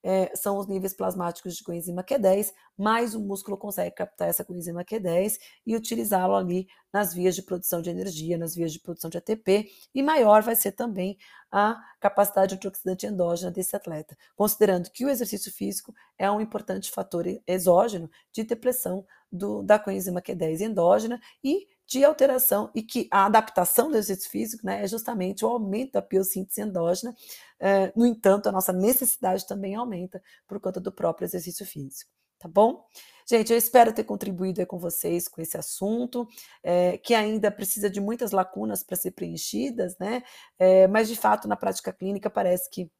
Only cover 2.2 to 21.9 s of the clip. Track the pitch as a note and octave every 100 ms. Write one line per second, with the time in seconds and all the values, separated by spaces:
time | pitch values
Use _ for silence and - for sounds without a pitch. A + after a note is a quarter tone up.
2.2 | G3 G3 G#3+ - _ - G#3 A3+ A#3 A3
3.2 | G3+ G3 - G3 G#3 G3 F3+ - G3+ -
4.2 | F3 E3+ - F3+ E3+ E3+ F3 A3 F#3 E3+
5.2 | G3+ - - _ - A3+ A3+ A#3 A3 G3
6.2 | F#3 G3 F3+ F3+ F#3 _ _ G3 G3+ F3
7.2 | F3+ F3+ F#3 F3+ - F3 E3 F3 F#3+ D#3
8.2 | D#3+ E3+ E3 E3+ E3 D#3 - E3+ E3 E3+
9.2 | - A3 G3+ G3 G#3+ - - C4 C#4 D#4
10.2 | A3 G#3+ A3 A3+ G3+ - A#3+ F#3+ F#3 G3
11.2 | - - _ G3 G#3 A3+ - - G3+ G3+
12.2 | G3+ G3 F#3+ F#3+ G3 F#3+ F#3 F#3 G#3 G3
13.2 | E3+ E3+ F3+ F3+ F#3 G#3 F3+ D#3 D#3 -
14.2 | _ _ G#3 - G#3+ F3+ F3 - C4+ B3+
15.2 | A3+ G3+ - - G3 F#3+ - - _ _
16.2 | F#3+ G#3 A3 G#3 - F#3+ - - - F3
17.2 | E3 G3+ - F#3 F3+ F3 A3+ G3 E3 _
18.2 | _ - A3+ A3+ B3+ B3 - F#3 F#3+ _
19.2 | _ F3 G3+ G#3 G3 G#3 G#3 G3 F#3 F3+
20.2 | - F3 D#3+ D#3+ G#3+ G3 E3+ G#3 A3+ A#3+
21.2 | - _ C4+ F4+ - _ _